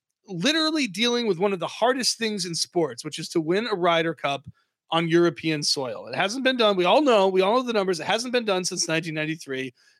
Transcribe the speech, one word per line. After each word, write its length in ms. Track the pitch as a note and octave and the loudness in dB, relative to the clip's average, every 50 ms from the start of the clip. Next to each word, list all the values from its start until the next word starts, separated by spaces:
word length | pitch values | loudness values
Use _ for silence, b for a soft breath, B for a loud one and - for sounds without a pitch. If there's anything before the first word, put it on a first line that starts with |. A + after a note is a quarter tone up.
| _ _ _ _ _ | _ _ _ _ _
literally 600 | - G3 E3 F3 C4 D#4 E4 D#4 D#4 D#4 D#4 C4+ | -12 -8 -2 0 0 2 2 0 0 0 0 -2
dealing 400 | A3+ E3 F#3 A#3 A#3+ A#3+ A#3+ A#3+ | -2 -2 -2 0 0 0 0 0
with 120 | A3 F#3 D#3+ | 0 0 0
one 140 | F#3+ G#3 G3 | 0 -2 -2
of 60 | F3+ | -2
the 80 | - | -4
hardest 520 | D3 - - G#3+ B3 B3+ C4+ A3+ - - - | -6 -4 0 0 0 0 2 0 -2 -2 -2
things 260 | A3+ A3 G#3 G3+ E3+ | -2 -4 -4 -4 -6
in 100 | F3+ E3+ | -6 -4
sports, 500 | D#3 - - - F3+ D#3+ C#3 A#2 - - | -6 -6 -4 -2 -2 -2 -2 -4 -8 -12
which 140 | D#3 C#3 - | -12 -10 -10
is 100 | D#3 - | -10 -4
to 120 | - F3 | -4 -2
win 260 | D#3+ D3+ F3+ G3 A#3 | 0 0 0 -2 0
a 80 | A#3+ G#3+ | -2 -2
Ryder 400 | F3+ F3 F3 E3+ E3 E3 E3 D#3+ | 0 2 2 2 2 2 0 -4
Cup 300 | - - C#3+ C#3 C3+ - - - _ _ _ _ _ _ - | -4 -4 -4 -4 -4 -6 -12 -20 _ _ _ _ _ _ -2
on 180 | - E3 E3+ E3 | 0 0 0 4
European 540 | D#3+ E3+ E3+ E3+ E3 - - D#3+ D#3 D3 D3 | 4 4 4 4 2 0 -2 -2 -2 -2 0
soil. 440 | - - C#3+ C3+ B2 G#2+ F#2 F#2+ | -2 -2 -2 -4 -6 -8 -10 -10
It 80 | A2 B2 | -10 -4
hasn't 300 | C3+ F3 G3+ G#3+ C#4 B3 | -2 -2 -2 -2 -2 0
been 120 | B3+ C4 | 0 2
done. 200 | B3 A3+ G#3 G3+ | 4 4 4 4
We 80 | F3+ F3 | 4 4
all 160 | F3 G3+ C4+ D#4 | 4 4 4 6
know, 240 | C#4 A#3 G#3 F#3+ G3 | 6 6 6 6 4
we 120 | F#3 F#3 | 4 4
all 160 | F#3+ F#3+ A3+ | 4 4 4
know 60 | B3+ B3+ | 2 0
the 100 | B3 A3+ | 0 0
numbers. 260 | G#3 F#3+ F#3 F#3 D#3 | 0 0 0 0 -2
It 80 | D3 | -2
hasn't 260 | D#3 F#3+ A3+ A#3+ B3+ A#3+ | -2 -2 -2 -2 -2 -4
been 120 | B3 A#3 | -2 0
done 200 | G#3+ F#3+ F#3 F3+ | 0 -2 -2 -2
since 220 | - F#3 E3+ - - | -4 -4 -4 -4 -2
nineteen 260 | D#3+ D#3+ D#3+ D#3+ D#3 | -2 -2 -2 -4 -6
ninety-three. 580 | D#3 D#3 D#3 D#3+ E3 - C#3 C3+ C3+ C3 C3 - b b b b b | -6 -4 -4 -6 -8 -8 -8 -8 -6 -6 -8 -10 b b b b b